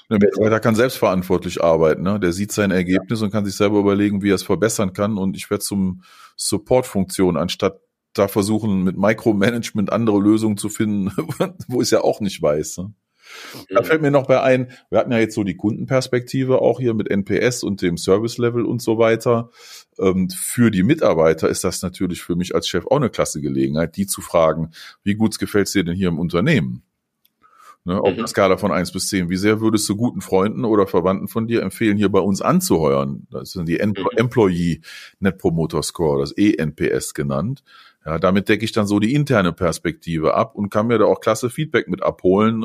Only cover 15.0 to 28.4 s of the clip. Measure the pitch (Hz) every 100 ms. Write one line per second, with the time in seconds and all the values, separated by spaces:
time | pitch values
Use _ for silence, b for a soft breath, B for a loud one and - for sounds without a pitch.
15 | - 117 110 113 98 85 104 120 123 131
16 | 131 127 123 135 131 127 127 120 127 110
17 | - 98 98 98 113 123 104 95 92 82
18 | - 101 117 - 117 120 107 120 117 110
19 | 113 113 127 117 117 B B B B -
20 | 95 92 92 - - - 117 92 101 160
21 | - 80 80 80 104 92 92 - 90 -
22 | 92 85 - 87 87 85 - 90 - 143
23 | 117 - 73 80 71 67 67 73 82 -
24 | 98 - - 87 80 78 80 B B B
25 | 101 104 110 - 98 104 95 101 85 90
26 | 92 78 85 85 135 135 65 60 _ _
27 | _ _ _ _ b b b b 87 95
28 | 98 92 113 -